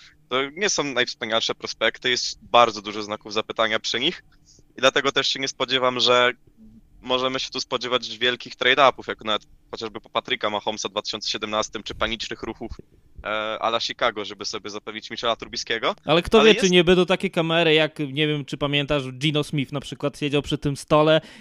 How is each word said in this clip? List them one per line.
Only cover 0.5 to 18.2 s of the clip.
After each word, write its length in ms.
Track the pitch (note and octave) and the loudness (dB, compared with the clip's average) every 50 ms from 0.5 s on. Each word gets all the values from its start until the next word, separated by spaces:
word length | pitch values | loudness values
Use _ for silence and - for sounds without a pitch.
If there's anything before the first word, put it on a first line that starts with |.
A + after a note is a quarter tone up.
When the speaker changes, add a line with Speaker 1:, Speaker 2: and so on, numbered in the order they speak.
Speaker 1:
nie 180 | D3 E3+ G#3 F#3+ | -4 -4 -2 -2
są 160 | - - D3 | -2 -2 -2
najwspanialsze 680 | C#3+ B2 B2 B2 - - - A#2+ A2 A2+ A2+ - - - | -2 0 0 0 -2 -2 -2 0 2 2 2 0 0 -4
prospekty, 560 | - - - - - A2+ A2+ - - - B2+ | -6 -6 -10 -4 0 0 0 0 0 -2 0
jest 280 | B2 A#2+ - - - - | 0 0 -2 -6 -8 -10
bardzo 400 | - - - A#2+ A#2+ A2+ G2+ G#2+ | -6 4 6 6 6 6 4 -4
dużo 200 | G2 G#2 G2+ A2 | -8 -8 -8 -8
znaków 300 | G#2 G2+ G#2 - - A2 | -6 -8 -8 -10 -10 -6
zapytania 480 | G#2 A2 - - G#2+ - A2+ G#2+ A2 A2 | -6 -6 -4 -4 -2 0 0 0 0 -2
przy 200 | - - - A#2 | -2 -2 -4 -2
nich 240 | C3 E3 - - _ _ _ _ _ _ - _ _ _ - | -2 -2 -4 -6 _ _ _ _ _ _ -20 _ _ _ -6
i 40 | - | 2
dlatego 320 | B2 C3+ - D3 C3 C#3 | 2 2 2 4 0 0
też 160 | C3+ C#3 C3 - | 0 0 -2 -2
się 120 | - C3+ | -2 -2
nie 80 | C3+ C3+ | -4 -6
spodziewam, 520 | - - C3 B2 C3 C3 B2+ B2+ B2+ B2 | -4 -4 -4 -2 0 0 2 2 2 2
że 320 | A2+ A#2+ B2 B2 B2 B2 B2 _ _ _ _ _ - - - A2 _ _ _ - | 2 4 4 4 4 2 0 _ _ _ _ _ -20 -20 -20 -20 _ _ _ -14
możemy 380 | G#2+ B2 B2+ B2+ B2+ C3 C3 C3 | -6 -4 -2 -2 -2 -2 -4 -4
się 100 | - - | -8 -6
tu 100 | - B2+ | -8 -8
spodziewać 580 | - - C3 A#2+ A#2+ B2 B2 B2 A2+ A2+ A2 G#2+ | -8 -6 -6 -6 -4 -2 -2 -2 -4 -4 -6 -2
wielkich 380 | A#2+ B2 B2 - - A#2+ - | 0 0 -2 -2 -8 -14 -10
trade-upów, 500 | - B2 B2 C3 C#3+ C#3 B2+ - - G#2+ | -6 -2 0 4 6 6 6 4 2 -8
jak 180 | - G2 - - | -10 -10 -8 -4
nawet 180 | A2 G#2+ G2+ - _ - _ _ - | -4 -4 -4 -4 _ -20 _ _ -14
chociażby 300 | B2 - A2+ G#2+ G2+ A2 | -12 -10 -10 -10 -10 -12
po 100 | - - | -14 -6
Patryka 400 | - A#2 - - C3 A#2+ - G#2+ | -6 -6 -4 -4 -4 -2 -2 -2
Mahomesa 380 | G#2 G2+ - A2+ G#2+ G2+ - G#2+ | -2 -2 -4 -4 -6 -4 -6 -6
w 40 | |
dwa 100 | F#2+ G#2+ | -6 -6
tysiące 280 | - - - G#2+ - - | -6 -6 -8 -8 -6 -6
siedemnastym, 520 | - A2 G#2+ G#2+ G#2+ G#2+ G#2+ - - A2 | -6 -6 -6 -2 -2 -2 -2 -2 -6 -12
czy 120 | - - A2 | -10 -10 -6
panicznych 480 | G#2 A2 A2 A2+ G#2+ - - A2+ - | -4 -4 -4 -4 -6 -8 -10 -10 -10
ruchów, 300 | - A2+ A2 - A#2 G#2 - - - _ _ _ _ - - - - | -10 -10 -10 -10 -12 -14 -14 -16 -20 _ _ _ _ -20 -20 -12 -8
e, 40 | G2+ G#2+ G#2+ G#2+ A2 A2 - | -6 -4 -4 -4 -4 -4 -2
a 80 | - A2+ | -2 0
la 120 | A2+ A#2 | 0 0
Chicago, 440 | - - - - C3 A#2+ G#2 G#2+ G2+ | -2 -4 -4 0 0 0 0 -2 -8
żeby 200 | G2 G#2 G2 G#2 | -10 -10 -12 -10
sobie 260 | - - G#2+ G2 G#2 | -10 -10 -10 -10 -10
zapewnić 400 | G2+ G#2 - A2 G#2+ A2 - - | -12 -12 -12 -10 -12 -12 -12 -12
Michela 240 | A2+ - B2 A#2 A2+ | -10 -4 -2 -2 -2
Trubisky'ego. 600 | - B2 A2 A2 A2+ - - A#2 A2+ A#2+ D#3+ G#3+ - - | -2 -4 -10 -10 -10 -6 -4 -4 -2 -2 -4 -4 -4 -2
Speaker 2:
Ale 180 | - D#3 F3 | 0 2 2
kto 180 | F3 - - A3 | 2 4 6 8
Speaker 1:
Ale 80 | - A3 | 8 8
Speaker 2:
wie, 60 | G3 | 6
czy 60 | G#3+ | 6
Speaker 1:
jest 120 | G3 F#3 | 4 6
Speaker 2:
nie 120 | F3+ F3+ E3+ | 6 6 6
będą 220 | F3 F#3 F3 F3+ | 6 6 4 4
takie 240 | E3 F#3 - - F#3 | 2 0 0 0 -2
kamery, 440 | - F3 E3 E3 E3 E3+ E3+ D#3+ D3+ | -2 -2 -2 0 2 2 4 6 6
jak, 240 | D#3 D#3 D3+ - - | 4 4 2 -2 -6
nie 300 | D3+ C3+ C3+ D3 | -6 -4 -2 -2